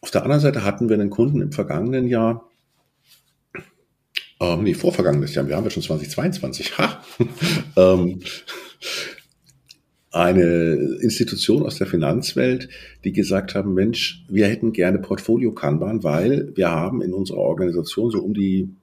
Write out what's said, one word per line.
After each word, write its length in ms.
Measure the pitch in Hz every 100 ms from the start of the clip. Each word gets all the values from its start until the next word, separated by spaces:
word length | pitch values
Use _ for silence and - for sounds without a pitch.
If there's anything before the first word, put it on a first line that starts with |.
auf 100 | -
der 120 | 101
anderen 180 | 123 147
Seite 240 | 143 127 98
hatten 240 | 101 120
wir 60 | 107
einen 140 | 101
Kunden 320 | 101 123 147
im 120 | -
vergangenen 540 | - 101 76 113 131 123
Jahr, 380 | 120 113 117 _ _ _ _ _ _ _ _ _ _ _ - - _ _ _ _ - - _
ähm, 220 | 87 85
nee, 100 | 104
vorvergangenes 640 | 80 - - 90 71 69 76
Jahr, 140 | 69
wir 80 | 78
haben 80 | 113
ja 40 |
schon 140 | -
zwanzig 260 | 78 78 73
zweiundzwanzig, 680 | - 160 - - - - -
ha! 260 | - - - -
<laughs> 560 | 117 - 170 156 - -
Ähm, 460 | 92 92 90 92 - - - - - - - - - - _ _ _ _ _ - _ _ _
eine 640 | 85 87 92 87 85 82 76 71 65
Institution 640 | 113 - 117 - - 120
aus 140 | - -
der 100 | -
Finanzwelt, 800 | 87 78 - - - 127 127 - - - -
die 80 | 101
gesagt 420 | 95 98 98 92
haben, 200 | 104 98
"Mensch, 500 | 92 104 120 - - -
wir 180 | 98 101
hätten 240 | 113 113
gerne 260 | 110 90 95
Portfolio 520 | - 95 - 117 120
Kanban, 520 | - 73 78 92 110
weil 500 | 85 76 101 139 - 80
wir 160 | 87
haben 300 | 82 87 127
in 120 | 92
unserer 260 | 92 92 95
Organisation 720 | 98 82 90 85 80 - 117
so 80 | 107
um 140 | 85
die 360 | 104 98 95 95 -